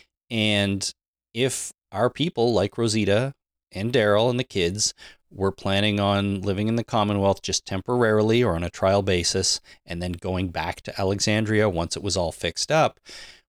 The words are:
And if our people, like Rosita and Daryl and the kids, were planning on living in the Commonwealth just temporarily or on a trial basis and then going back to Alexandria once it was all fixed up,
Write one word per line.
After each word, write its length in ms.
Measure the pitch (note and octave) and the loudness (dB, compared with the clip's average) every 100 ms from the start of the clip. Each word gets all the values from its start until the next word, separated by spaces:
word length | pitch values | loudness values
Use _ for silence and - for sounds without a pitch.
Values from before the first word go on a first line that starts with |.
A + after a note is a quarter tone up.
| _ _ - | _ _ -8
And 640 | A2+ G#2+ G2+ G2 G2 - - _ _ _ | -2 2 2 0 -2 -6 -10 _ _ _
if 380 | A#2 C3 - - - _ | -2 -2 -2 -10 -14 _
our 160 | G2 B2 | -2 0
people, 440 | - E3 - A#2+ | 0 -2 2 2
like 240 | G2+ G#2 - | 2 0 0
Rosita 560 | A#2 A2 G2 G#2 C3+ - _ _ _ | 0 2 2 2 0 -8 _ _ _
and 220 | F#2+ A2+ | -6 0
Daryl 360 | B2 G#2 G#2 B2 | 2 4 4 2
and 80 | B2 | 0
the 60 | |
kids, 500 | B2+ G2 E2+ G#2 - - - - _ | -2 0 0 0 -4 -6 -20 -20 _
were 200 | G2 F#2+ | -4 -4
planning 500 | - G2 G2 G#2+ G2+ | -2 -2 0 0 0
on 400 | G2+ G2+ G2+ G2 | 0 0 0 -2
living 260 | G2 G2 A2 | -2 -2 -2
in 80 | A#2 | -2
the 80 | |
Commonwealth 580 | - A2+ G#2 G2+ G2 F#2+ | -2 -2 0 2 2 0
just 240 | - - - | -2 -6 -4
temporarily 800 | F#2+ B2 B2 A2 G#2+ G#2+ A#2+ | -6 -2 2 4 4 4 4
or 120 | A2+ E2+ | 2 0
on 80 | |
a 60 | F2 | -4
trial 340 | - F#2+ G2+ | 0 2 2
basis 580 | G2 F2+ E2+ F#2+ - - _ - - | 2 0 0 -2 -2 -4 _ -20 -12
and 160 | F2 | -8
then 120 | F2+ | -6
going 360 | E2+ F#2 F#2 F#2 | -6 -4 -4 -4
back 320 | E2 E2+ - | -4 -6 -8
to 180 | - - | -10 -4
Alexandria 720 | F#2+ G2+ A2 G#2+ A2 G#2+ G#2+ | -2 0 0 0 2 2 2
once 260 | E2+ E2 - | 0 -4 -6
it 80 | |
was 140 | G2 F2+ | -4 -2
all 140 | E2 | -4
fixed 380 | - A#2 - - | -4 -6 -6 -2
up, 260 | D#3 A#2 - - - - - | 0 0 -2 -20 -20 -20 -20